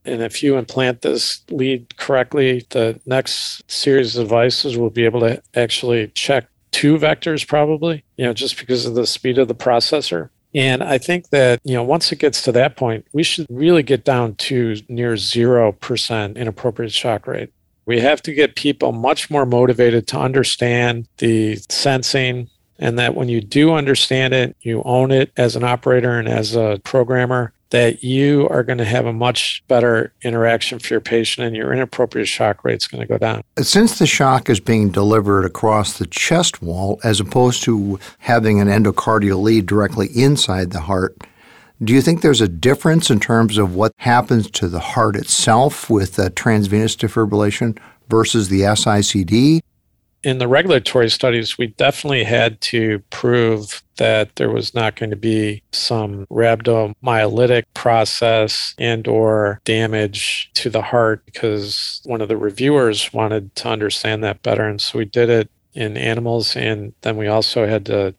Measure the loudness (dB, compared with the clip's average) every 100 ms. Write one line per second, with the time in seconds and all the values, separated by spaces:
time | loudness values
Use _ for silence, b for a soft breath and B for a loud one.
0 | -8 -6 -6 -2 0 0 -2 -2 -2 -2
1 | -2 -4 -4 -8 -8 -4 -2 -4 -8 -12
2 | -2 -2 0 0 0 0 -4 -2 -2 -4
3 | -4 -2 -2 -6 -8 -12 -12 -4 2 2
4 | 2 -2 0 2 2 0 -4 -2 -2 0
5 | 0 2 0 -2 -6 -2 -2 -2 -2 -2
6 | -2 -4 -2 -2 -2 _ _ -2 2 2
7 | 2 0 -2 -6 -2 0 0 0 -4 -6
8 | -10 -4 -4 -2 -6 -6 -4 -4 -2 -2
9 | -2 -2 -2 0 0 0 0 0 0 -2
10 | -4 -6 -8 _ _ -2 0 0 0 -2
11 | 0 -4 0 2 4 2 0 -2 0 0
12 | 0 0 -2 0 0 2 2 0 -4 -4
13 | -6 -2 -2 -2 -6 -2 2 4 2 0
14 | 2 0 0 -4 -4 -2 -2 -4 -8 -4
15 | -2 -2 -2 0 4 4 4 0 -4 -6
16 | -4 -4 -6 -6 -8 -4 -6 -4 -6 -4
17 | -2 -4 -4 -10 -10 _ _ _ -2 0
18 | 2 0 -2 0 0 0 -4 -2 -2 0
19 | 0 -2 -2 -2 2 4 4 4 4 2
20 | 0 -2 0 0 0 0 0 2 0 -2
21 | -8 -2 0 2 0 -4 -8 -2 0 0
22 | 0 0 0 -2 -8 _ _ -6 -4 0
23 | -2 -2 -2 -2 0 2 4 4 2 0
24 | 2 0 2 0 0 -4 -6 -4 0 2
25 | 4 2 2 2 0 0 -2 0 2 2
26 | 2 0 -2 -2 -2 0 0 -2 -2 0
27 | 2 0 0 -2 -4 -8 _ 2 2 0
28 | -2 0 2 4 2 0 -2 -2 -2 0
29 | -2 -2 -2 -2 -4 -6 0 2 4 2
30 | -2 _ -4 0 2 0 -2 -8 -4 -4
31 | 0 0 0 -4 -6 -4 -4 -2 -2 -2
32 | -4 -2 -4 -2 -2 0 -2 -2 -4 -8
33 | -4 -2 -2 -4 -8 -6 0 4 4 2
34 | 0 2 2 2 2 0 2 2 2 2
35 | 2 4 4 2 0 -2 0 2 0 -4
36 | -6 -4 0 0 0 -4 -6 -4 -4 -2
37 | 0 0 0 2 2 2 0 0 0 -6
38 | B B 0 2 4 4 4 4 2 0
39 | 0 2 2 2 2 2 2 2 0 0
40 | -2 2 2 2 0 -2 -4 -6 -4 -2
41 | -2 -6 B B B B B B 2 4
42 | 4 2 4 4 2 0 0 2 2 2
43 | 2 0 2 2 2 2 0 2 0 0
44 | 2 2 4 0 0 -4 -4 -4 -4 0
45 | 0 0 -2 -2 4 4 4 0 0 0
46 | 0 -2 -2 -2 0 2 2 2 0 -2
47 | -2 0 0 2 0 0 -4 -4 B B
48 | 0 2 2 2 0 2 2 2 2 2
49 | 2 0 0 4 4 4 0 _ _ _
50 | _ _ -4 -2 2 2 4 2 2 2
51 | 2 2 0 0 -2 -6 -6 0 0 0
52 | -2 -2 0 0 0 -2 -4 -2 0 -2
53 | -6 -4 0 2 2 0 -4 -14 -12 -2
54 | 0 2 -2 -2 -2 -2 -4 -2 -4 -4
55 | -6 -4 -2 -2 -2 -6 -10 -8 -4 -4
56 | -4 -8 -6 0 2 2 0 0 0 -4
57 | -2 0 2 2 2 2 -2 -4 2 2
58 | 2 0 2 2 0 -2 -8 -6 -4 -2
59 | 0 2 2 2 0 -2 -2 -2 0 0
60 | -2 -4 -6 -6 -6 -6 -2 -4 0 0
61 | 2 0 _ -6 -4 -4 -6 -8 -8 -10
62 | -8 -6 -4 -2 -4 -2 2 4 2 0
63 | -4 -2 -2 -2 -6 -10 -6 -4 -2 -4
64 | -4 -4 -4 -4 -2 -2 -2 -4 -6 -4
65 | -4 0 2 2 0 _ _ -8 -8 -4
66 | -4 -4 -2 -2 -2 -4 -4 -4 -8 -10
67 | -6 -4 -2 0 0 0 0 -2 -2 -2
68 | -2